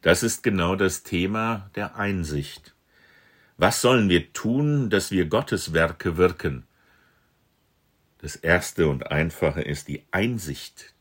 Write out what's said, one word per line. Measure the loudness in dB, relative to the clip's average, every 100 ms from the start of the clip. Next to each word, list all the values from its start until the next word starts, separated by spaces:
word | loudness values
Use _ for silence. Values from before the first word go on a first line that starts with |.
Das | 4 2
ist | 2 0
genau | 0 0 0
das | 2 0 -2
Thema | -6 -2 -2 -2 -4 -4 -8 -10
der | -10 -6
Einsicht. | -4 -4 -4 -4 -6 -12 -20 _ _ _ _ _ _ _ _ 0
Was | 2 4
sollen | 4 6 6
wir | 2 0
tun, | -6 -2 0 2 2 2
dass | 0 0
wir | 0 2
Gottes | 0 0 -4 -2
Werke | 0 0 0 -4 2
wirken? | 2 2 -6 -6 -12 _ _ _ _ _ _ _ _ _ _ _ _ _ _ _
Das | -14
Erste | -6 2 2 2 0 2
und | 2 -2
Einfache | -2 -2 0 -2 -2
ist, | -6 -8 -8
die | -12 _
Einsicht | -2 0 -2 -6 -10 -12 -18 -20 _